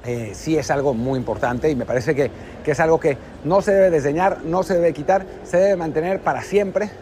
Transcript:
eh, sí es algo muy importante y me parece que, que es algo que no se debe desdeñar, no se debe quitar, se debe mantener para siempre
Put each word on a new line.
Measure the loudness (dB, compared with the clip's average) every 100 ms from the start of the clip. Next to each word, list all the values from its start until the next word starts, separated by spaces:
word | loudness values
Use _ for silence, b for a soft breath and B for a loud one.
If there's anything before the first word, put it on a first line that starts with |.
eh, | -6 -6 -6
sí | -8 -2 0
es | 0
algo | 0 0
muy | 0 -2 -2
importante | -2 -2 -2 0 0
y |
me | 0
parece | -2 -2 0
que, | 0 -2 B B B
que | -4
es | 2
algo | 2 4
que | 2 -2 B B
no | 2 2
se | 4
debe | 4 6
desdeñar, | 4 2 2 0 0
no | -2 -2
se | 0
debe | 2 2
quitar, | 0 0 0 0 B
se | -2 2
debe | 4
mantener | 2 0 -2 -2 -2
para | -2 -2
siempre | 0 0 2 -2 -4 -6